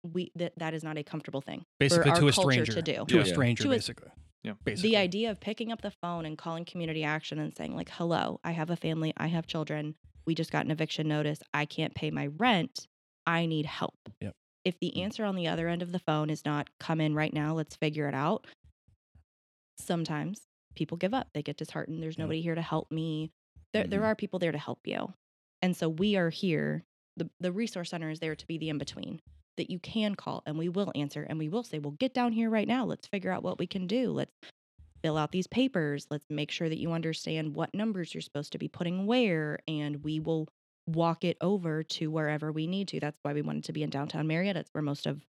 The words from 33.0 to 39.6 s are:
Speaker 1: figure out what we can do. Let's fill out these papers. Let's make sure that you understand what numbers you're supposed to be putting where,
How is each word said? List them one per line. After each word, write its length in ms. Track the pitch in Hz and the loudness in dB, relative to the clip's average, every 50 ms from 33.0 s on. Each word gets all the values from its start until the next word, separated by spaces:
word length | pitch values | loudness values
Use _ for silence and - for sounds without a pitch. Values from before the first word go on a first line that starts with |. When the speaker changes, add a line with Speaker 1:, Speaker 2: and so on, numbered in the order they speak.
| - | -6
Speaker 1:
figure 240 | - - 202 180 185 | -6 -6 -4 -2 -2
out 120 | 185 - - | -2 0 -2
what 160 | 180 185 - | -4 -2 -2
we 80 | 180 | -4
can 200 | 180 - 196 185 | -2 -2 -4 -2
do. 240 | 175 202 254 262 202 | 0 2 2 2 2
Let's 200 | 151 139 139 - _ _ - - _ _ _ _ _ _ - - _ - - | 2 0 -2 -4 _ _ -20 -20 _ _ _ _ _ _ -20 -20 _ -4 -2
fill 140 | 160 151 | 0 2
out 140 | 156 151 151 | 2 0 2
these 160 | - 185 180 | 0 -2 -2
papers. 600 | - - 233 262 262 262 190 156 147 143 143 - - | 0 2 2 2 4 4 2 2 2 0 -2 -4 -4
Let's 140 | 147 147 - _ | -6 -6 -4 _
make 220 | 151 147 151 147 | -4 -4 -2 -4
sure 180 | - - 175 160 | -2 -2 -2 -2
that 100 | 160 - | 0 0
you 120 | - 170 | -2 -2
understand 640 | 165 165 160 160 160 - - 160 160 160 156 156 143 | -2 0 -2 -2 -4 -4 -4 -2 -2 -2 -2 -2 -2
what 180 | 156 165 - - | -2 -4 -2 -2
numbers 400 | 190 214 226 208 185 170 - - | -2 -2 -2 -2 -2 -4 -6 -6
you're 80 | 165 | -10
supposed 300 | 165 - _ 143 147 - - | -10 -6 _ -6 -6 -6 -6
to 40 | 165 | -6
be 80 | - | -6
putting 380 | 156 - - 180 170 175 185 196 | -6 -4 -4 -2 -2 0 0 0
where, 520 | 202 240 254 247 214 170 160 156 151 147 - | 2 4 4 4 4 2 2 0 -2 -4 -6